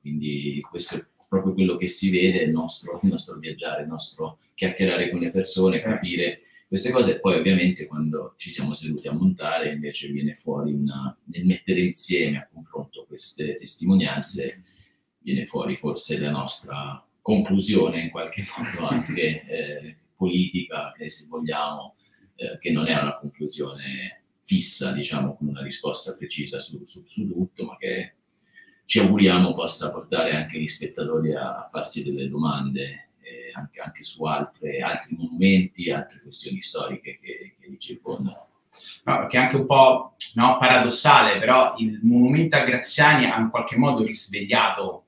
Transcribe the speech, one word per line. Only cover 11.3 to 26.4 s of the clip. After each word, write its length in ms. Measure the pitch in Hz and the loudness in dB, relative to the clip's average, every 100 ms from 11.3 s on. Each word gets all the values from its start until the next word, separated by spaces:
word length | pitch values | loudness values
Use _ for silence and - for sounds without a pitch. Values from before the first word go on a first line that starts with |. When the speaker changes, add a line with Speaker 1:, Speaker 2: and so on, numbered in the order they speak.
| - 90 | 0 2
Speaker 1:
mettere 340 | 92 - 92 | 2 0 2
insieme 580 | 90 - - 90 78 71 | 2 0 -2 0 0 -2
a 120 | - | -8
confronto 540 | - - - - - - | -20 -14 -12 -12 -16 -18
queste 460 | - - - 76 | -12 -12 -8 -8
testimonianze, 1080 | - - - 90 95 - - - - - - _ _ _ _ _ _ | -8 -10 -6 4 4 4 -2 -6 -6 -6 -8 _ _ _ _ _ _
viene 260 | - 67 - | -4 -4 -2
fuori 320 | - - - | -6 -4 -4
forse 420 | 76 71 - 76 | -4 -6 -4 -4
la 120 | 73 | -2
nostra 680 | 73 69 - - 69 71 69 _ _ | -4 -4 -6 -8 -10 -10 -14 _ _
conclusione 800 | - 104 - 98 98 95 - 82 | 2 2 4 2 4 2 2 0
in 80 | 82 | -6
qualche 340 | - - - | -8 -10 -10
<laughs> 140 | 101 - | -12 -10
modo 300 | 117 - 110 | -8 -6 -2
anche, 580 | 120 - - - - - | -2 -2 -2 -2 -2 -8
eh, 500 | - - 73 76 - _ _ | -8 -8 -10 -14 -20 _ _
politica, 800 | 92 90 92 90 87 90 82 | 0 0 0 -2 -6 -8 -10
eh, 160 | - - | -12 -12
se 160 | - - | -12 -12
vogliamo, 680 | 240 - 233 - - - _ _ _ _ _ | -10 -6 -4 -4 -6 -14 _ _ _ _ _
eh, 220 | - - | -12 -8
che 120 | 90 | -2
non 160 | 78 78 | 0 0
è 120 | 78 | 0
una 180 | 73 - | -2 -6
conclusione 1040 | 71 - 76 - - 71 67 65 65 - _ _ | -12 -10 -10 -8 -10 -10 -10 -10 -10 -14 _ _
fissa, 480 | - 95 - - 95 | -2 0 2 0 0
diciamo, 440 | 73 - 73 69 71 | -4 -4 -4 -4 -4
con 120 | 76 | -6
una 140 | 69 | -6
risposta 540 | 69 - - - - - | -8 -6 -6 -6 -8 -10
precisa 420 | 73 - | -10 -8